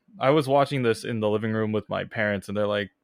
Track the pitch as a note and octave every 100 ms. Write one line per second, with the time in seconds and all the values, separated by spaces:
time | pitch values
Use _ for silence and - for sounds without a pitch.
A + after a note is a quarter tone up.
0 | _ - C3 D#3 C3 C#3 C#3 C#3 A#2 A2
1 | - A#2 G#2+ G#2+ A2 A2 A2 G#2+ - F#2+
2 | F#2+ A#2+ G#2 G2+ - G2+ G#2 G#2 G2+ _